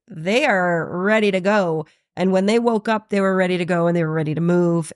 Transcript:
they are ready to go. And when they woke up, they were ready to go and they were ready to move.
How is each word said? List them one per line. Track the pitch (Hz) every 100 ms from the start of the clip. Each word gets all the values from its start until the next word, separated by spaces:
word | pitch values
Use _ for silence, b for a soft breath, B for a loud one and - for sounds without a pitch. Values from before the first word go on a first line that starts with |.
| -
they | 170 165 233
are | 294 190 180 170 - 175
ready | 196 214 208
to | 185
go. | 175 214 175 160 147 b b -
And | 185
when | 190 196
they | 233
woke | 233 220 214
up, | 214 -
they | 202
were | 190 190
ready | 185 180
to |
go | 175 175 170
and | 170
they |
were | 160
ready | 160 151
to | 156
move. | 170 175 175 170 156